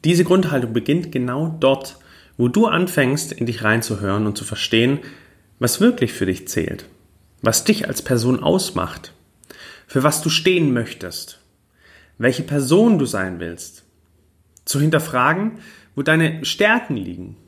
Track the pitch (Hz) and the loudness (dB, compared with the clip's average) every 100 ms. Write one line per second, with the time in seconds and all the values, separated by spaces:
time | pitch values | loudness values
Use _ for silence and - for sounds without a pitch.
0 | 156 175 165 190 175 139 120 113 110 165 | 4 2 4 4 2 -2 -2 -2 0 -2
1 | 165 131 123 131 160 160 135 165 - - | -2 -4 -4 -4 -4 2 2 2 -4 -18
2 | - - - - 123 202 220 165 180 - | -20 -20 -20 -2 2 4 2 2 0 0
3 | 127 147 - - 117 110 107 113 110 104 | 0 0 -6 -6 -6 -2 0 0 0 -4
4 | 101 101 107 101 - 107 - 113 123 143 | -2 0 -2 -4 -8 -8 0 2 2 0
5 | - - - _ _ _ 120 - 226 240 | -6 -20 -20 _ _ _ -4 4 4 4
6 | 120 - 95 90 - - - - - _ | -4 -2 -2 -2 -4 -4 -4 -8 -14 _
7 | _ _ _ _ 107 - - 214 - - | _ _ _ _ -2 0 0 0 -2 -8
8 | - 123 120 127 - 185 - - 87 - | -2 0 2 0 2 0 0 -6 -6 -8
9 | - - _ _ _ - - - _ 139 | -18 -20 _ _ _ -20 -20 -20 _ 0
10 | 143 - 165 160 190 180 151 123 117 - | 2 0 0 0 2 2 2 0 -2 -10
11 | 90 - - - _ _ _ _ _ - | -12 -12 -16 -20 _ _ _ _ _ -20
12 | _ _ 120 180 - 147 131 175 233 190 | _ _ 0 0 -2 -2 4 6 6 4
13 | 123 101 92 87 85 85 - - _ _ | 2 -2 -4 -6 -8 -10 -16 -20 _ _
14 | _ _ _ _ _ _ - 139 151 156 | _ _ _ _ _ _ -4 0 2 2
15 | 160 127 127 170 220 - - - _ - | 0 0 2 2 -2 -6 -20 -20 _ -4
16 | 143 160 160 160 147 - 202 240 - 113 | 2 2 2 -2 -8 0 2 2 0 -6
17 | 92 90 90 101 | -6 -10 -14 -16